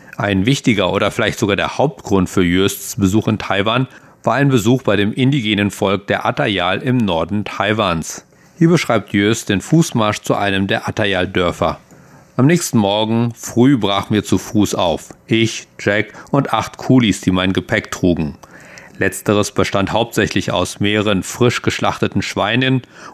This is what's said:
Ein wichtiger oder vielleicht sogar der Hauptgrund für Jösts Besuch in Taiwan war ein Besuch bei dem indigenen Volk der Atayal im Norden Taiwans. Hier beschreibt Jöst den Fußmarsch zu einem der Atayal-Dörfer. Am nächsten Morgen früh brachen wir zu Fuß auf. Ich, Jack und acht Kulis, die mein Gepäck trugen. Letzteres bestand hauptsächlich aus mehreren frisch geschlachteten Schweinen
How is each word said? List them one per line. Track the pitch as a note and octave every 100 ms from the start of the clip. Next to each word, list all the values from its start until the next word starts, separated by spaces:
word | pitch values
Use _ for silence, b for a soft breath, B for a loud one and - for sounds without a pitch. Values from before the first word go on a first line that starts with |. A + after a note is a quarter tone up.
| B -
Ein | G2+ G2 G2+
wichtiger | C#3 - G#2+ F2+
oder | G2 G#2
vielleicht | - G#2 -
sogar | G2+ F#2+
der | D#2+ -
Hauptgrund | C3 - - G2 F2+
für | -
Jösts | F2+ F#2 G2 - -
Besuch | - G2 G#2+ G#2
in | G#2+
Taiwan | - G2 G2+ B2 C3 B B B
war | -
ein | A#2 C#3+
Besuch | C3 G2+ B2+
bei | -
dem | G2+ G2+
indigenen | - C3 C#3+ G#2+ G2+ G2+
Volk | - G2 G2 -
der | G2+
Atayal | A2 B2 C3+ F#2+ F2+ G2
im | C3 B2+
Norden | G#2 E2 E2 G#2
Taiwans. | G2 - G2 G#2+ G2 E2 D#2 - - b b -
Hier | E3
beschreibt | F3 - A#2 -
Jöst | G2+ G2+ A2+ -
den | G2
Fußmarsch | - D#3+ E3 B2 G#2+ G#2
zu | - A2
einem | G2+ G2 G2
der | A2 -
Atayal-Dörfer. | - G#2 F#2 F#2 F2+ F2 D#2 F2 - _ B B B B -
Am | C3+
nächsten | E3+ - A#2+
Morgen | G2 G#2 A2 A2+ A#2
früh | A2+ - A2+ B2+ C#3
brachen | G2 G2 -
wir | G#2+
zu | - F#2+
Fuß | - G#2 G2 -
auf. | F2+ D2+ - - -
Ich, | A2+ A2+ - - -
Jack | - G#2 G#2+ B B
und | C#3+ -
acht | A2+ G2+ -
Kulis, | - C3 A2+ F2+
die | -
mein | F#2 F#2
Gepäck | F#2 - A2 -
trugen. | - F2+ E2 D2+ - B B B B B -
Letzteres | F#2+ - - G#2 G2+
bestand | - F#2+ G2+ G2
hauptsächlich | G#2+ A2+ - G2 G2+ -
aus | F2 F#2 -
mehreren | G2+ G#2+ G#2 G2
frisch | - - A#2+ -
geschlachteten | - - G#2 - G#2 G2+
Schweinen | - - G2 A#2+ C3 C3 B B B